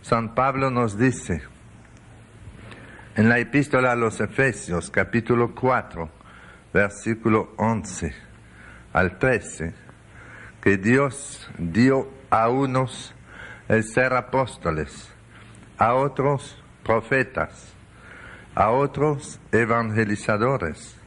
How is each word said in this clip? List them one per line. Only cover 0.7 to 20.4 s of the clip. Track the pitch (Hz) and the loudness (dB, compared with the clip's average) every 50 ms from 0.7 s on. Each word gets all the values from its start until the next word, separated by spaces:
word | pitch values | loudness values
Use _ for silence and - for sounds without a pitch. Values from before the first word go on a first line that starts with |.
nos | 127 123 120 110 98 | 2 0 0 0 2
dice, | 101 127 131 117 - - - 87 76 - - - - - - - - - - - - - - - - - - - - - - - - - - - - - - - - - - - | 2 2 2 2 -2 -6 -6 -6 -6 -6 -14 -20 -20 -20 -20 -20 -20 -20 -20 -20 -20 -20 -20 -20 -20 -20 -20 -20 -20 -20 -20 -20 -20 -20 -20 -20 -20 -20 -20 -20 -20 -20 -8 0
en | 107 107 | 2 4
la | 117 120 120 | 4 4 4
epístola | 117 - - 143 139 - - 131 127 123 | 0 2 2 0 2 4 2 2 4 2
a | 120 | 2
los | 120 117 110 107 - | 2 0 0 0 -2
Efesios, | 110 101 - - 135 131 107 - - - 87 85 85 - | -6 -4 0 2 2 2 0 -2 -6 -4 -4 -4 -4 -2
capítulo | - 98 95 - - 117 113 - 123 117 120 110 - | -2 -2 0 2 0 -2 0 2 2 2 2 -2 -2
cuatro, | - 127 127 127 113 - - - 85 82 78 - - - - - - - - - - - - - | -2 0 0 0 0 -2 -6 -10 -12 -12 -12 -14 -20 -20 -20 -20 -20 -20 -20 -20 -20 -18 -2 0
versículo | 90 101 98 - - - 110 117 113 - 113 110 110 92 - - | 0 0 0 -2 -6 -4 -4 -4 0 2 2 2 2 2 -2 -4
once | - 101 113 113 104 90 - - - 87 80 - - - - - - - - - - - - - - - - - | -2 -2 0 0 -2 -4 -8 -8 -8 -8 -8 -8 -12 -20 -20 -20 -20 -20 -20 -20 -20 -20 -20 -20 -20 -20 -2 0
al | 85 92 90 - - | 2 2 2 0 0
trece, | - 131 123 101 - - - - 80 82 - - - - - - - - - - - - - - - - - - | 0 0 0 0 -2 -8 -12 -10 -10 -10 -10 -14 -20 -20 -20 -20 -20 -20 -20 -20 -20 -20 -20 -20 -20 -20 -20 0
que | - 101 98 | 2 2 2
Dios | 95 92 113 127 135 143 135 113 - - - - - - - - | 4 4 4 4 4 4 0 -4 -8 -14 -16 -16 -16 -18 -16 -10
dio | - 85 85 82 104 123 131 135 135 - - - - - - | -8 -8 -2 2 4 4 6 4 2 0 -4 -12 -20 -4 0
a | 104 110 113 | 2 2 2
unos | 117 127 135 139 131 127 131 131 120 - - - - - - - - - - - - - - - | 2 2 0 0 0 0 -2 -2 -2 -6 -14 -16 -18 -20 -20 -20 -20 -20 -18 -18 -18 -20 -20 -2
el | - 110 110 107 | 0 2 2 2
ser | - - 127 127 131 127 | 2 0 2 2 2 2
apóstoles, | 123 113 - - 131 131 110 - - - 85 80 76 76 - - - - - - - - - - - - - - - - - - | 0 -2 0 0 0 0 -2 -6 -6 -4 -4 -2 -2 -6 -8 -10 -20 -20 -20 -20 -20 -20 -20 -20 -20 -20 -20 -20 -20 -20 -20 0
a | - 107 113 123 | 2 2 4 4
otros | 131 139 143 139 - 131 143 143 131 - - - - - - - - - | 2 0 0 -2 0 0 0 0 -2 -6 -12 -20 -20 -20 -20 -20 -10 -2
profetas, | - 113 113 - - 135 131 123 - - - 76 - - - - - - - - - - - - - - - - - - - - - - | 0 0 0 2 0 0 0 0 -2 -4 -6 -6 -6 -8 -20 -20 -20 -20 -20 -20 -20 -20 -20 -20 -20 -20 -20 -20 -20 -20 -20 -20 -8 0
a | - 98 107 | 0 2 2
otros | 117 135 143 139 - 139 143 151 147 135 - - - - - - | 4 2 0 0 0 0 0 0 0 -4 -8 -14 -18 -18 -6 0
evangelizadores | - 110 117 107 117 117 113 110 107 113 110 104 107 101 - - 107 104 | 2 2 4 4 2 0 0 0 0 0 0 0 0 -2 0 -2 0 2